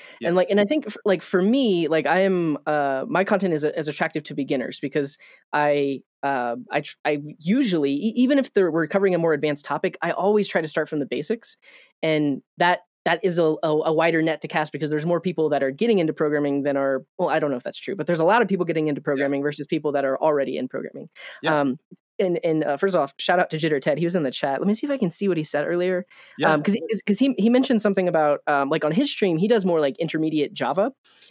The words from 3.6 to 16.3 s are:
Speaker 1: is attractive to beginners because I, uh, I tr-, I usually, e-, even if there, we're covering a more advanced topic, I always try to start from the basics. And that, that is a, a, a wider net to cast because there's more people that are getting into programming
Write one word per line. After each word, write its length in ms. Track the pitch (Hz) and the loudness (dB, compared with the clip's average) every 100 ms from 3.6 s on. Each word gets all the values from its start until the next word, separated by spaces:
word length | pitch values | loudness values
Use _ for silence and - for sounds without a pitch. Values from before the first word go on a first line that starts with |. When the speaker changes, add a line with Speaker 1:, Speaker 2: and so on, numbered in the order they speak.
Speaker 1:
is 240 | 151 165 151 | -2 -2 -4
attractive 340 | 143 160 160 | -4 -4 -4
to 100 | - | -8
beginners 460 | 147 135 143 120 - | -6 -2 -2 -4 -6
because 380 | 139 156 139 - - - _ | -4 -4 -4 -6 -16 -20 _
I, 480 | 147 147 147 143 135 _ _ | 0 2 2 0 -4 _ _
uh, 340 | 139 135 120 120 123 | -4 -2 -2 -6 -4
I 80 | 143 | -6
tr-, 160 | 151 - | -6 -6
I 140 | 151 151 147 - | -4 -4 -6 -8
usually, 540 | 160 240 262 180 139 | 0 0 2 0 0
e-, 220 | 143 214 220 | -2 -2 0
even 220 | 247 285 | 2 2
if 160 | 262 | 2
there, 160 | - 185 | 2 2
we're 160 | 160 156 | 2 0
covering 280 | 196 196 | 2 2
a 40 | 180 | 2
more 160 | 165 | 2
advanced 320 | 151 151 147 - | 0 0 -2 -4
topic, 320 | 147 185 - | -4 -4 -4
I 120 | 170 | -6
always 360 | - 185 214 196 | -2 2 2 2
try 140 | 196 | -2
to 60 | 160 | -2
start 200 | - 151 | -2 -2
from 120 | 156 | -2
the 60 | 135 | -4
basics. 520 | 127 151 233 - - - - _ - | -4 -4 -6 -8 -18 -20 -20 _ -6
And 380 | 160 156 147 135 - - | -2 0 0 -2 -6 0
that, 240 | 175 180 _ _ | 2 2 _ _
that 160 | - 170 | -2 0
is 160 | 196 170 | 0 2
a, 60 | 160 156 | 2 2
a, 60 | 160 | 0
a 240 | 151 160 | 2 2
wider 300 | 160 165 165 | 2 2 2
net 180 | 160 151 | 0 -2
to 80 | 156 | -4
cast 240 | 170 151 | -4 -2
because 160 | 143 147 | -4 -4
there's 160 | 151 | -2
more 160 | 160 175 | 0 -2
people 300 | 180 170 156 | -2 -2 0
that 120 | 143 | 0
are 80 | 135 | -2
getting 280 | 139 233 208 | 0 2 2
into 160 | 160 | 2
programming 480 | 156 156 | 0 0